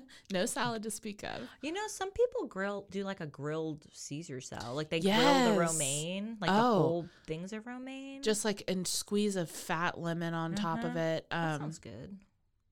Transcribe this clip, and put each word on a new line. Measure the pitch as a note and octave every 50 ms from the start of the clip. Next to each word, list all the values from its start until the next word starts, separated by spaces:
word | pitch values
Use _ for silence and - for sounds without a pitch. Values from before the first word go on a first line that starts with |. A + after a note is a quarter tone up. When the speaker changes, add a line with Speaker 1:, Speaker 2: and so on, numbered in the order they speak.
| - - - - - - G3
Speaker 1:
No | F3+ G3 C4
salad | - C#4 A3+ A#3+ A3+ A3+ G#3
to | A3+
speak | G#3+ - - A3 G3+ G#3 -
of. | - G#1+ - A#3+ - - -
Speaker 2:
You | - D4
know, | E4+ G4+ G#4+ G#4+
some | - - F#4+ G4
people | G4 - A#4+ A#4+ A#4 B4 F4 A#3+
grill, | - F#3 F#3+ G3+ G3+ G3+ G3 -
do, | - G3 G3
like, | F#3+ G3 -
a | E3+ D3
grilled | - - C#3 D3+ D3+ D#3+ D#3+ D#3+ D3+ D3+ - - -
Caesar | - - - C#3+ D3 E3 - C3+ B2+
salad. | C3 - - - A2 A#2 B2
Like, | D3 D#3 -
they | E3+ E3
Speaker 1:
Yes. | F3 F#3+ G3+ A3+ B3 C#4+ C#4 C4 B3
Speaker 2:
grill | A#3 G#3+
the | -
romaine, | E3+ E3 D#3+ D#3+ D3 C3+ C#3 D3 D3+ E3+ F#3 G3 G#3 A3+ A#3 G#3+
like, | F#3 E3
the | F#3+ G#3+
Speaker 1:
Oh. | A#3 B3+ A3+ F#3
Speaker 2:
whole | D#3 D#3+ E3 F3 D#3+ F3 - - - -
things | D#3 D#3+ F3 F#3+ A3
of | A3 A3 A#3+
romaine. | B3 B3+ B3+ C4 C4 C4+ C4+ C4+ C4+ C#4 C#4
Speaker 1:
Just, | A3 G#3+ G#3 -
like, | A3 G3+ G#3 - -
and | F#3+ F#3 F3+ -
squeeze | - - - - G#3 G3+ G#3 G#3 G3
a | F#3+ E3+
fat | D#3 - - - - F3+ D#3+ F3 F3 - -
lemon | E3 E3+ E3+ E3+ E3+ E3 E3
on | E3 E3 E3 E3+
top | G3+ G#3 E3+ E3 E3
of | E3+ E3 D#3+
Speaker 2:
Uh-huh. | E3
Speaker 1:
it. | E3 D#3+ D#3+ D#3 - -
Speaker 2:
That | - E3+ E3 D#3+ D#3
Speaker 1:
Um, | C#3+
Speaker 2:
sounds | C#3 D3+ D#3+ -
good. | - - - A2 C#3 G3 G3+ F#3+ - _ _ _ _ _ _ _ _ _